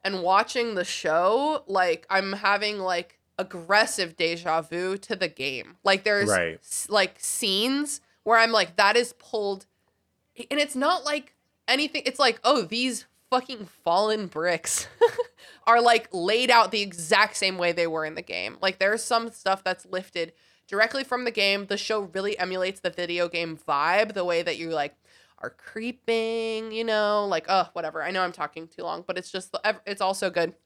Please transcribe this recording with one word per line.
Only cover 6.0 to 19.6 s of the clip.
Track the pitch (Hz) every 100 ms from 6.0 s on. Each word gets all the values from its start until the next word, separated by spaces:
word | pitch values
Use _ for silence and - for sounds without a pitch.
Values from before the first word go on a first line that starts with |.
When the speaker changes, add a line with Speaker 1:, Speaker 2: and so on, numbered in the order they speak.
Speaker 1:
there's | 214 202 208
Speaker 2:
Right. | 92 85 80
Speaker 1:
s-, | - - -
like, | 107 190 -
scenes | - - 220 190 233 277 294 - _ _
where | - 226
I'm | 226
like, | 226 175 170
"That | 202 226
is | 240
pulled," | - - 226 202 190 - _ _ _ _ _ _ - 233
and | 285
it's | 294 262
not, | 285 349 277
like, | 294 294 _ _ _ -
anything. | 262 294 302 -
It's | 262
like, | 262 226
"Oh, | 233 285
these | 170 226 254 240 - _ _
fucking | 254 254 240 185 _
fallen | - 175 214 214 190
bricks | 151 170 165 - - - -
<laughs> | 453 - 480 _ - - -
are, | 233
like, | 240 233 226
laid | 190 175 226 247
out | 240 196
the | 214
exact | 202 170 165 202 214 -
same | 190 185
way | 175
they | 170 170
were | 160 156
in | 160
the |
game." | 175 90 104 -
Like, | 190 185
there's | 190 226
some | 226 233 226
stuff | 220 190 190